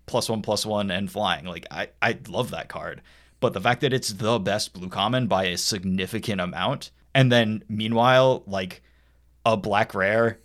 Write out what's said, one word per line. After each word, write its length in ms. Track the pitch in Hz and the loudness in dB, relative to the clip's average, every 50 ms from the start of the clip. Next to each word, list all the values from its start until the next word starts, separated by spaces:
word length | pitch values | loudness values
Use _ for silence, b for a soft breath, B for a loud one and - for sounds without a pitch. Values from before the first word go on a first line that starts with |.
| _ | _
plus 240 | - - 123 113 - | -4 -2 -2 -2 -2
one, 140 | 117 107 95 | -2 -2 -2
plus 200 | - 107 101 - | -2 -2 -2 -2
one 280 | 107 107 104 101 98 | -2 -2 -2 -2 -2
and 180 | 90 92 101 92 | -2 -4 -4 -4
flying. 340 | - 101 104 95 87 73 76 | -4 -2 0 0 0 -2 -4
Like, 200 | 90 85 85 - - | -8 -12 -12 -14 -12
I, 180 | 71 80 104 - _ _ - | -10 -8 -8 -10 _ _ -2
I 160 | 117 110 - - - | -2 -2 -2 -8 -8
love 220 | 85 104 123 - | -4 -4 -4 -4
that 180 | - 80 - - | -6 -8 -10 -10
card. 320 | - 78 78 87 71 - - b b b b b b b | -10 -12 -10 -10 -12 -14 -16 b b b b b b b
But 140 | - 117 92 | -2 -2 0
the 80 | 117 | 0
fact 200 | 92 120 123 - | 2 0 2 2
that 100 | - 131 | 0 0
it's 180 | 127 127 - - | 0 -2 -2 -4
the 280 | 110 95 110 107 120 110 | -6 -4 0 0 0 0
best 360 | 92 101 98 107 - - - | 0 -2 -2 -2 -4 -6 -10
blue 160 | 92 90 92 | -12 -12 -8
common 360 | - 98 98 110 123 131 127 | -4 -2 0 0 2 0 0
by 200 | 101 98 95 95 | 2 2 2 2
a 120 | 92 90 87 | 0 -2 -2
significant 840 | - - 113 101 90 95 92 95 92 92 - 110 - - 104 92 | -2 -4 -4 -2 -2 -2 -2 0 -2 -2 -4 -6 -4 -4 -4 -2
amount, 520 | 90 87 78 80 92 117 143 175 - - - _ _ _ - | -4 -4 -4 -4 -2 -2 -4 -4 -8 -14 -20 _ _ _ 2
and 160 | 135 131 127 | 4 4 6
then 320 | 123 120 113 107 110 107 - - | 6 4 4 2 0 -4 -6 -6
meanwhile, 760 | 107 104 110 110 117 113 117 127 131 127 131 131 127 - - | -6 -4 -2 0 2 4 6 6 6 6 6 6 4 2 -2
like, 380 | 101 98 98 92 92 - - _ _ _ _ _ _ _ _ _ _ _ _ - | -4 -4 -4 -4 -4 -8 -12 _ _ _ _ _ _ _ _ _ _ _ _ 2
a 140 | 113 110 104 | 2 2 2
black 380 | 92 110 101 101 113 - - | 2 2 2 2 2 2 0
rare 420 | 101 95 98 107 113 117 117 110 - _ | 0 2 2 4 4 2 2 0 -2 _